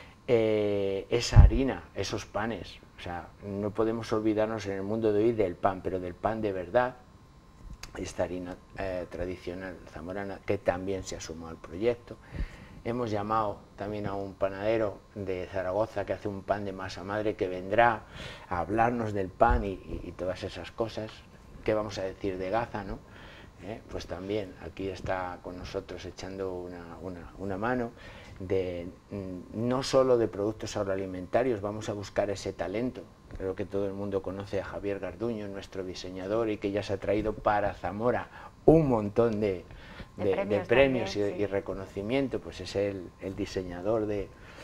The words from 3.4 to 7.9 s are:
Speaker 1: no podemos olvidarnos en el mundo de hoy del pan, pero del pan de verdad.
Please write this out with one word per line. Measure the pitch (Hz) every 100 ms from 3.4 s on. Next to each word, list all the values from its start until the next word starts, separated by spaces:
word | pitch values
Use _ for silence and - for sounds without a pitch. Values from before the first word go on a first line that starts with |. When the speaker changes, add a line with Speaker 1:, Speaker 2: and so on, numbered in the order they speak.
| 101
Speaker 1:
no | 98 104
podemos | 101 113 113 110
olvidarnos | 110 110 104 107 110 98
en |
el | 98
mundo | 98 113 110
de | 104 113
hoy |
del | 113 95 85
pan, | 101 92
pero | 95 92
del | 90 87
pan | 101 110
de | 107
verdad. | 92 87 113 123 131 - - - - - - - - -